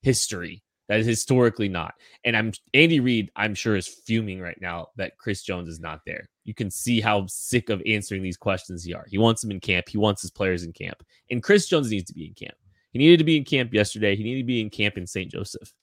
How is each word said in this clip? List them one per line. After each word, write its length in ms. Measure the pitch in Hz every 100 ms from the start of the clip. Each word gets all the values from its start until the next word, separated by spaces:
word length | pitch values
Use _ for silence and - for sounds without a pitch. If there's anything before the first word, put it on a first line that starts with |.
history. 600 | 135 120 - 98 85 - _ _ -
That 140 | 107
is 40 | 113
historically 600 | 113 - 127 120 - 101
not. 280 | 90 80 - - _
And 140 | 120 113
I'm, 160 | 110 - _
Andy 280 | 135 165 160
Reid, 280 | 127 117 95 -
I'm 180 | 107
sure, 220 | 98 117 101
is 120 | 90
fuming 520 | - - 113 107 92
right 180 | 87 85
now 260 | 90 85 - -
that 220 | 92 _
Chris 260 | - 98
Jones 240 | - 92 85
is 140 | 80
not 180 | 82 78 -
there. 240 | - - _ -
You 80 |
can 180 | 107 104
see 300 | - - 117
how 240 | 107 104 98
sick 420 | - - 123 -
of 120 | 101 -
answering 380 | 107 98 95
these 140 | 95 87
questions 480 | - 92 - 87 85
he 80 |
are. 120 | 82 -
He 80 | 101
wants 240 | 113 113
them 100 | 113
in 80 | 95
camp. 300 | - 90 -
He 80 | 107
wants 240 | 107 98
his 100 | 90
players 320 | - 95 87
in 80 | 85
camp. 320 | - 95 - - _ _
And 140 | 123
Chris 240 | - 208 -
Jones 240 | 165 123
needs 140 | 104 87
to 80 |
be 120 | - 78
in 80 | -
camp. 200 | - - _ _ _
He 80 | 120
needed 180 | 151 170
to 80 | 160
be 100 | 156
in 80 |
camp 300 | 135 139 120
yesterday. 420 | 107 104 107 104 98
He 80 |
needed 200 | 110 131
to 40 | 123
be 140 | 123
in 80 | 107
camp 280 | - 104 101
in 100 | 87
Saint 220 | 95 92
Joseph. 440 | - 98 - - _